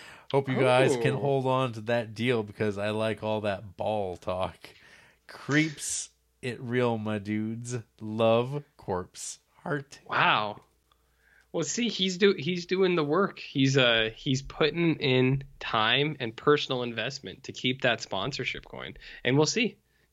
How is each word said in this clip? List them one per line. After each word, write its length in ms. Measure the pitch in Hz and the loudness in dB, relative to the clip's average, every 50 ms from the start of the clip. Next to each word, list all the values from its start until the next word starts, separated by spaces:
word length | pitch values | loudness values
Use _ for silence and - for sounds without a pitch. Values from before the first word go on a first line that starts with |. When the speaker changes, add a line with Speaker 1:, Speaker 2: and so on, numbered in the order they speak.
| - - - - - - | -20 -20 -20 -20 -10 -2
Speaker 1:
Hope 180 | - 139 135 131 | -2 0 0 0
you 80 | 131 123 | 0 2
guys 340 | 131 127 127 127 131 - 131 120 | 4 4 6 6 6 4 4 2
can 160 | 113 131 135 | 0 0 0
Speaker 2:
Oh. 60 | 135 | 0
Speaker 1:
hold 260 | 139 139 135 135 127 | 0 0 0 0 2
on 260 | 131 131 131 131 123 | 2 2 2 0 -2
to 80 | 110 113 | -4 -6
that 320 | 107 117 117 120 110 110 107 | -4 -2 -2 -2 -2 -4 -6
deal 280 | 107 117 127 123 113 | -4 0 0 0 0
because 340 | 107 104 - - 107 107 95 | -2 -4 -4 -2 -2 -2 -2
I 140 | 101 101 107 | -2 -4 -2
like 320 | 107 110 110 113 104 - | -2 0 0 -2 -2 -2
all 180 | 110 110 110 107 | -2 -2 -2 0
that 360 | 104 104 95 92 110 95 - - | 0 -2 -4 -4 -8 -16 -10 -6
ball 400 | 101 104 107 104 98 90 87 - | -4 -2 -2 -2 -2 -4 -6 -8
talk. 380 | - - 90 92 92 90 - - - - - - - - - - - _ _ _ _ | -6 -6 -2 -2 -2 -4 -6 -12 -20 -20 -20 -20 -20 -20 -20 -20 -20 _ _ _ _
Creeps 840 | - - - - - 139 151 156 160 147 - - - - - - - _ _ _ _ _ _ | -20 -20 -14 -4 2 2 2 2 2 -2 -8 -8 -6 -6 -6 -8 -12 _ _ _ _ _ _
it 180 | - 127 113 - | -8 -8 -8 -8
real, 380 | 131 117 120 127 123 120 117 110 | -8 -2 0 2 2 2 0 -2
my 200 | 107 110 107 104 | -2 -4 -4 -4
dudes. 580 | 98 104 107 107 107 110 113 117 120 120 123 117 - _ _ _ | -4 -2 -2 -2 -2 -4 -6 -8 -8 -8 -8 -8 -10 _ _ _
Love, 600 | 107 107 110 113 113 113 113 120 123 131 143 143 147 _ _ | -10 -8 0 2 4 4 4 4 2 -2 -6 -8 -10 _ _
corpse, 600 | - - - 95 90 95 - _ - - - - - _ _ _ _ | -16 -6 -4 -4 -4 -4 -8 _ -14 -14 -14 -14 -16 _ _ _ _
heart. 360 | - - 147 147 143 _ - - _ | -8 -6 -6 -6 -6 _ -20 -20 _
Speaker 2:
Wow. 540 | - - 123 165 175 143 110 107 104 104 - _ _ _ _ _ _ _ _ _ _ _ _ _ _ _ _ _ _ | -4 0 2 2 4 4 2 0 -4 -8 -12 _ _ _ _ _ _ _ _ _ _ _ _ _ _ _ _ _ _
Well, 120 | - 170 151 | -4 -4 -4
see, 240 | - - 233 240 214 | -2 -2 -2 -2 -2
he's 280 | - - 190 190 180 175 | 0 0 -2 -2 2 4
do-, 160 | 202 202 - - | 4 4 4 2
he's 280 | 135 175 180 175 175 | -2 -4 -4 -4 -2
doing 300 | - 180 190 190 185 175 | -2 0 2 2 2 4
the 80 | 165 147 | 2 2
work. 340 | 143 151 190 196 - - - | 2 2 2 0 0 -2 -10
He's, 380 | - - - 135 135 135 135 135 | -16 -6 2 4 4 6 6 6
uh, 320 | 127 120 113 110 110 110 - | 6 6 6 4 2 0 -4
he's 260 | - - 147 131 131 | -6 -2 -2 -2 -2
putting 540 | 139 - - - 160 147 160 170 170 165 147 | -2 -8 -2 0 0 0 2 2 2 2 2
in 480 | - 147 131 127 127 127 127 135 135 - - - - | 2 2 2 4 6 4 4 2 0 -4 -10 -16 -12
time 560 | - - - 110 107 113 123 135 147 156 147 - | -8 -2 0 2 4 4 4 2 2 0 -2 -6
and 140 | 127 110 113 | -8 -8 -8
personal 480 | - - 147 147 147 - - 135 123 | 0 4 4 4 4 2 -2 -4 -4
investment 600 | 123 120 113 113 110 135 139 - - 95 - - - | -4 -4 -4 -4 -6 -6 -6 -8 -12 -14 -14 -12 -14
to 80 | - | -14
keep 300 | - - - 123 127 - | -12 -4 -2 -2 -2 2
that 180 | - 123 110 - | 2 2 2 0
sponsorship 640 | - - 104 92 101 143 143 - 127 - - - - | -4 -6 -4 -4 -4 -4 -4 -6 -6 -6 -6 -8 -12
going. 300 | - - 64 64 - - - - - - - - | -14 -14 -12 -12 -12 -14 -16 -18 -20 -18 -4 -2
And 120 | 123 131 | 2 4
we'll 100 | 147 156 | 4 2
see. 300 | - - 220 247 196 - _ _ _ _ _ _ _ | 2 2 0 0 -2 -2 _ _ _ _ _ _ _